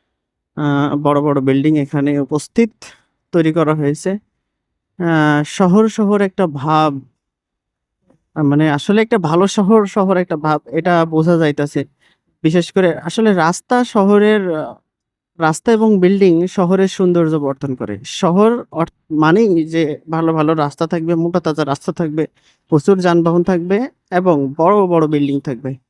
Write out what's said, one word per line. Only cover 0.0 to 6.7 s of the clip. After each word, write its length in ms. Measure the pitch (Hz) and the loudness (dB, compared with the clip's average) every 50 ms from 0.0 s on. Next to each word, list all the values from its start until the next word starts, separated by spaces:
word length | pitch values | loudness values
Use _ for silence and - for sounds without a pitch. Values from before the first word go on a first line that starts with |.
| _ _ _ _ _ _ _ _ _ _ _ - | _ _ _ _ _ _ _ _ _ _ _ -4
আহ, 380 | 151 147 143 143 147 143 147 | -2 -2 0 0 0 -2 -2
বড় 260 | 143 147 143 147 143 | -2 -2 0 0 0
বড় 200 | 147 151 143 143 | 0 0 0 0
বিল্ডিং 360 | 131 135 135 139 139 156 156 151 | 0 0 0 0 0 0 0 0
এখানে 420 | 139 135 - 147 139 143 143 143 | -2 -2 -4 -2 -2 -2 -2 -2
উপস্থিত 520 | 139 - 151 147 - - _ - 233 220 - _ - - - _ _ _ _ _ _ _ | -4 -4 -4 -6 -6 -4 _ 0 0 0 -2 _ -20 -20 -20 _ _ _ _ _ _ _
তৈরি 220 | - 175 160 160 156 | -2 0 0 0 0
করা 220 | 170 156 147 156 | 0 0 0 0
হয়েছে। 360 | 156 147 143 147 - - 185 | 0 -2 -2 -4 -4 -4 -6
আহ, 1300 | 190 208 - _ _ _ _ _ _ _ _ _ _ _ _ _ _ - 180 170 165 156 151 151 147 147 151 | -6 -6 -8 _ _ _ _ _ _ _ _ _ _ _ _ _ _ -6 -2 0 0 2 2 2 2 0 -2
শহর 460 | - - - 196 180 175 208 220 220 | -4 -2 0 2 2 4 4 2 2
শহর 320 | - - 214 196 208 202 | 0 -2 0 0 0 0
একটা 260 | 202 190 - - 190 170 | 0 -2 -2 -2 -4 -2
ভাব, 520 | 143 143 127 156 | -4 -6 -4 -2